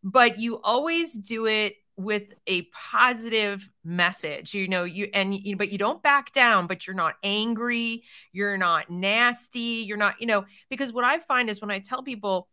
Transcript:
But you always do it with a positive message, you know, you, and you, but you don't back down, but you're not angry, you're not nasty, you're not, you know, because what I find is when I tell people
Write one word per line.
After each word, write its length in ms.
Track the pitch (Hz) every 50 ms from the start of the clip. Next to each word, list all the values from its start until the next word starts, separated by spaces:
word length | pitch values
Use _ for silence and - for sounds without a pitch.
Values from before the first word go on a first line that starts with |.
| -
But 340 | 190 196 254 240 233 - 208
you 240 | 226 233 226 -
always 520 | - - 226 247 294 330 330 330 339 320 -
do 340 | 220 196 - 226 220 220 220
it 280 | 220 214 214 202 208 _ _ _ _ -
with 360 | 185 208 214 208 202 202 - _ _ -
a 160 | 185 180 170 _ _
positive 960 | - - - - 220 233 254 247 220 226 233 220 220 214 202 202 196 196 - _ _ _
message, 720 | 165 170 180 175 175 190 - - 156 147 - - - -
you 140 | 202 190 185
know, 160 | 190 185 175
you, 260 | 180 165 185 208 202 -
and 220 | 202 196 196 202
you, 200 | 196 202 202 202
but 160 | 185 208 196
you 60 | 202 190
don't 240 | 202 214 311 -
back 300 | _ 294 285 285 269 - _
down, 320 | 269 254 240 226 196 175
but 220 | 165 185 180 - -
you're 80 | 190
not 200 | 190 170 160 - - -
angry, 800 | 196 202 208 214 226 233 214 233 240 240 233 233 233 226 226 _ _ - - - _
you're 260 | _ 180 202 202 202 190
not 320 | 185 175 170 156 - -
nasty, 920 | 175 175 185 196 208 226 240 240 240 240 - - - 247 233 233 233 226 226
you're 120 | 196 214 208
not, 220 | 208 202 - -
you 60 | 226
know, 200 | 233 220 202 196 - _ - _ _
because 240 | 269 240 277 254 226
what 100 | 240 240
I 160 | 247 285 339
find 300 | 330 _ 277 247 247 226
is 120 | 214 196
when 80 | - 208
I 100 | 208 196
tell 220 | 196 - 254 254
people 460 | 262 277 247 208 202 202 190 185 180 _